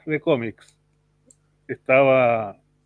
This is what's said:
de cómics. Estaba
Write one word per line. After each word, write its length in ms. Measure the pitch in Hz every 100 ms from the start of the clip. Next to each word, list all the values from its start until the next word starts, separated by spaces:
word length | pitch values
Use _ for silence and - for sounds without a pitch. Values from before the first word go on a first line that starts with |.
| -
de 140 | 151
cómics. 460 | 165 143 117 - _ _ _ _ _ _ _ _ _ _ -
Estaba 880 | 135 - 131 139 131 123 117 104 98 _ _